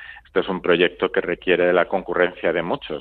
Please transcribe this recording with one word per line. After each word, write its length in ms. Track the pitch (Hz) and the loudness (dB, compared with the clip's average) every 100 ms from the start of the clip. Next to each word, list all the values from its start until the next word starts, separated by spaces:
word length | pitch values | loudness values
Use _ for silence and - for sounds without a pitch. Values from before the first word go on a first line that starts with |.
| - - - | -18 -20 -6
esto 160 | 95 | -2
es 80 | 87 | -2
un 120 | 92 | -2
proyecto 520 | 87 85 85 - 95 | 2 4 2 0 -2
que 80 | 95 | -2
requiere 440 | 90 85 92 87 87 | -2 -2 0 2 4
de 80 | |
la 120 | 87 85 | 2 2
concurrencia 640 | 95 87 85 90 90 90 | -2 -2 0 0 0 -2
de 100 | 82 | -2
muchos. 360 | 85 139 - 73 | -2 -4 -6 -10